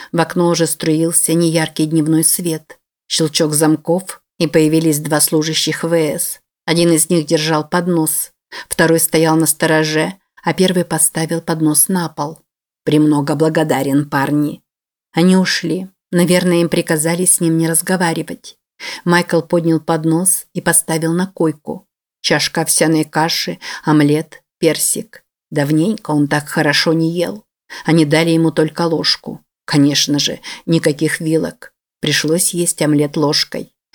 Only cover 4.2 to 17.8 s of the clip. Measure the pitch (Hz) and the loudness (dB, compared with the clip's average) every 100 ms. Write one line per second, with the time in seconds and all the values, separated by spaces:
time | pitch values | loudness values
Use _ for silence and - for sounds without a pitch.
4.2 | _ - 156 165 156 160 160 147 151 151 | _ -4 0 2 4 2 2 0 -2 -2
5.2 | - 160 156 156 156 151 165 170 151 - | 0 0 0 -2 -4 -4 -2 0 0 -4
6.2 | - - _ _ - 165 170 156 - 175 | -8 -12 _ _ -2 2 4 2 2 0
7.2 | 151 160 156 151 151 175 175 165 156 - | 0 0 0 -2 -2 -2 0 0 0 -4
8.2 | - _ _ - - - 160 165 - 165 | -8 _ _ -18 -6 0 2 2 2 2
9.2 | 160 160 156 - 160 156 156 156 175 - | 2 2 0 0 0 2 0 -2 -2 -6
10.2 | _ _ 170 165 185 180 170 156 - 165 | _ _ -4 0 2 0 -2 -2 -2 -2
11.2 | 160 165 165 160 156 151 - 185 160 - | -4 -4 -4 0 0 2 0 -2 -4 -6
12.2 | 147 160 _ _ _ _ - 151 151 147 | -8 -10 _ _ _ _ 0 4 4 2
13.2 | 143 147 160 160 156 135 139 139 147 143 | 0 0 0 2 0 0 0 0 0 -2
14.2 | 135 147 147 170 _ _ _ _ _ 156 | 0 -2 -2 -6 _ _ _ _ _ 2
15.2 | 180 185 180 - 170 170 190 _ _ 175 | 4 4 2 -2 -4 -6 -8 _ _ 0
16.2 | 185 180 180 170 170 175 165 160 165 170 | 2 2 2 2 0 0 -2 -2 -2 -2
17.2 | 185 - 170 165 160 160 | 0 0 0 0 0 -2